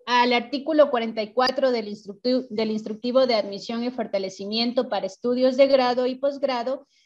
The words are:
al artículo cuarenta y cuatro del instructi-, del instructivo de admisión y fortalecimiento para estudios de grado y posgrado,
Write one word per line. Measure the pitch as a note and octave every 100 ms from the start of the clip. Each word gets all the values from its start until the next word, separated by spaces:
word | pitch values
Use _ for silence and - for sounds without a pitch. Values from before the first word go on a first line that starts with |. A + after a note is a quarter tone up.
| -
al | B3 B3
artículo | A#3+ A#3+ C#4+ D4 D4+ C#4+
cuarenta | A#3+ A3+ A3
y | G#3+
cuatro | - B3+ C4+ C4
del | A#3+ G#3
instructi-, | G#3 G3 G3 B3 B3+ B3+
del | G#3+ A3
instructivo | A3 G#3+ G#3+ B3 B3 C4
de | A3
admisión | G3 G3 - A3+
y | A#3+
fortalecimiento | B3+ G#3 G3 F#3+ F#3 G3 A3 A#3+ B3 B3
para | G3+ F#3+
estudios | - B3 B3 B3+ B3+
de | C#4
grado | C#4 B3 B3 B3+
y | B3+
posgrado, | C#4 C#4 C4+ A#3+ A#3+ C4+ - _